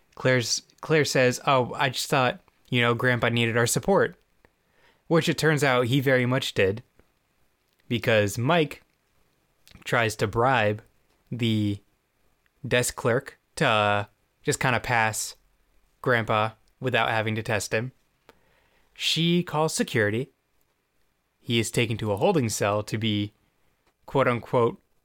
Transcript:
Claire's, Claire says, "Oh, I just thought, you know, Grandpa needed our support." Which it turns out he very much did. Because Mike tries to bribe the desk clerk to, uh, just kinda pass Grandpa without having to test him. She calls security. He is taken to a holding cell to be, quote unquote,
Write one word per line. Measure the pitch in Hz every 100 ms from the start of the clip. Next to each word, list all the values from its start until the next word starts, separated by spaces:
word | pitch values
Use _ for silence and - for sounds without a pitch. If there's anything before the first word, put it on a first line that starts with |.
| _
Claire's, | - 131 127 113 - - -
Claire | - 156 131
says, | 139 127 123 -
"Oh, | 135 120
I | - 139
just | - -
thought, | 143 123 - _ _ -
you | 123
know, | 120
Grandpa | 117 127 120 120
needed | 120 113 117
our | 117
support." | 135 - 185 117 - _ _ _ _ _ _ _ _ -
Which | 160 170
it | 143
turns | 151 147
out | 143 123 123
he | 139
very | 131 127 123
much | 131 -
did. | - 95 110 - _ _ _ _ _ _ _ _ _ -
Because | 120 - 110 101 117
Mike | 123 175 147 - _ _ _ _ _ _ _ _ _ -
tries | - 127 113 -
to | 107
bribe | 113 127 127 104 107 - _ _ _ -
the | 123 117 110 104 101 _ _ _ _ _ _ _ _ 120
desk | 123 120
clerk | - 123 120 - - _ -
to, | 143
uh, | 107 104 101 101 _ _ _
just | - 135
kinda | 139 117
pass | - 120 110 107 - - _ _ _ _ _ _
Grandpa | 135 120 107 107 110 - _ -
without | 131 117 117
having | 113 110
to | 110
test | 110 104 -
him. | 110 127 _ _ _ _ _ _ _ _ _ _
She | - - 156 170 175
calls | 170 151 156
security. | - - 117 104 113 139 _ _ _ _ _ _ _ _ _ _ _ -
He | 117
is | 107
taken | - 113 110
to | 107
a | 98
holding | 175 170 113
cell | - 104 104
to | 104 110
be, | 110 104 104 _ _ _ _ _ _ _ -
quote | 139 123
unquote, | 120 - 127 117 - _ _